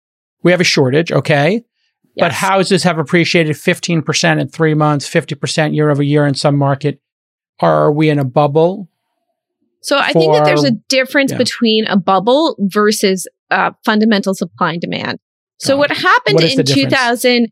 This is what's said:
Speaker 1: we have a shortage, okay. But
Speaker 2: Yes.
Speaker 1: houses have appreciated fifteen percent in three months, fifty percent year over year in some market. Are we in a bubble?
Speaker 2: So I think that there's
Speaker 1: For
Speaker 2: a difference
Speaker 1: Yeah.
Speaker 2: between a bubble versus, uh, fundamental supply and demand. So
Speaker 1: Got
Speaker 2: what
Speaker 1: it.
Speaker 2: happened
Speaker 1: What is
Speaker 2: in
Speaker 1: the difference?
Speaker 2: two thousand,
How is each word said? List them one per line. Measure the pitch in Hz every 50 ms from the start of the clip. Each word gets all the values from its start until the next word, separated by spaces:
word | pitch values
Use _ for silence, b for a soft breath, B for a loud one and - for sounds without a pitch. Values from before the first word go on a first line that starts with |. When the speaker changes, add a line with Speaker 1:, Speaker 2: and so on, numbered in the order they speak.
| _ _ _ _ _ _ _ _ -
Speaker 1:
we | 170
have | 180 180
a | 175
shortage, | - - 165 139 127 127 156 170 -
okay. | - 147 - - 151 143 143 165 208 233 - _ _ _ _ _ _ _ _ _ -
But | - 185 170
Speaker 2:
Yes. | 120 -
Speaker 1:
houses | 196 190 190 196 180 - 196 165 -
have | 180 165
appreciated | 160 151 - - 175 160 - - 175 160 151 143
fifteen | - - 180 175 - - - 170 160
percent | 139 - - - - 170 156 151
in | 143
three | - - - 160 156 151
months, | 151 151 151 147 143 -
fifty | - - 165 151 - 151
percent | - - 139 - 165 156 151 151
year | 151 151 151
over | 143 139
year | 147 139 147 151 147
in | 143 135
some | - - 151 143
market. | 143 139 139 143 139 151 143 135 - _ _ _ _ _ _ _ _ _ _ _ -
Are | 170 170 156 151 151 151
we | 147 151 160 156
in | 147 143
a | 135
bubble? | 127 117 151 147 143 139 160 160 175 190 214 185 - _ _ _ _ _ _ _ _ _ _ _ _ _ _ _ _ _ _
Speaker 2:
So | - - 285 277
I | - - 294
think | 165 160 156 156
that | 151 151
there's | 151 - 147
Speaker 1:
For | 147
Speaker 2:
a | 269 226 - _ -
difference | 269 262 262 254 - 285 277 262
Speaker 1:
Yeah. | -
Speaker 2:
between | - 247 - - - 233 220 220 214 220
a | - -
bubble | 202 165 - 190 185 180 240 254 294 330 294 - -
versus, | 202 190 - 208 208 208 214 - - 190 190 185 - - _ _ _ -
uh, | 202 190 180 180 - _ -
fundamental | 233 214 214 214 226 214 196 202 196 196
supply | - 196 170 _ - 180 165 165
and | 170
demand. | - - 180 - - - - - _ _ _ _ _ _ _ -
So | - - 269
Speaker 1:
Got |
Speaker 2:
what | 277 285 285
Speaker 1:
it. | -
Speaker 2:
happened | - 320 359 427 480 - 427 403
Speaker 1:
What | 160 160
is | - 269
Speaker 2:
in |
Speaker 1:
the | 262 262
difference? | 269 277 277 269 269
Speaker 2:
two | 302
thousand, | 269 254 233 240 247 - 247 247 240 233 220